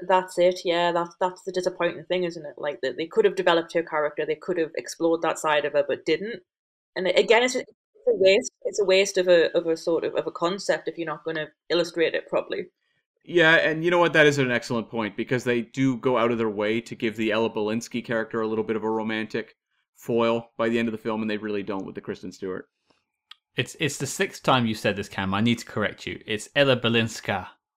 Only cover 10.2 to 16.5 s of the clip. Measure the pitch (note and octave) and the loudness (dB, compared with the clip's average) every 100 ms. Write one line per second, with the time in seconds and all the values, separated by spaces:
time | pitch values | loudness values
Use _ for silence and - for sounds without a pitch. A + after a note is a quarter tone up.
10.2 | D#3 - E3+ G3 - D#3 - D#3+ E3 D#3 | -6 -2 -2 -2 -2 -2 -2 -8 -8 -8
11.2 | - D#3+ D3+ _ _ F3 E3+ E3+ D#3+ - | -6 -6 -8 _ _ 0 0 0 0 0
12.2 | - C#3 - G2+ - _ _ _ _ _ | -2 -4 -2 -8 -8 _ _ _ _ _
13.2 | - F3 D#3+ E3 D3+ D#3 E3+ F3 E3+ D#3 | -2 2 4 4 2 0 0 4 4 6
14.2 | D3+ C#3 C3 A#2+ - A#2+ G#2 A#2 G#2+ - | 6 6 0 0 -2 -6 -4 -6 -6 -4
15.2 | A2 B2 B2 A#2+ A2 - C3+ A#2+ B2+ B2 | -2 -2 0 -2 -2 -2 0 0 2 2
16.2 | A#2 A#2 A2+ | 2 2 0